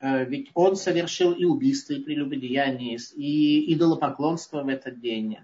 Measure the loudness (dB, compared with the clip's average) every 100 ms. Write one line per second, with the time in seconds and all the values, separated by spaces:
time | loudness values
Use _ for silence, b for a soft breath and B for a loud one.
0 | -2 -2 -2 -4 -4 2 2 2 0 0
1 | -2 2 2 4 2 2 2 0 -2 -8
2 | -4 -4 -4 -4 -2 0 0 -2 -6 -8
3 | -10 -8 -2 2 4 4 4 4 4 4
4 | 0 0 -2 -2 -4 -6 -4 -4 -6 -8
5 | -6 -4 -4 -6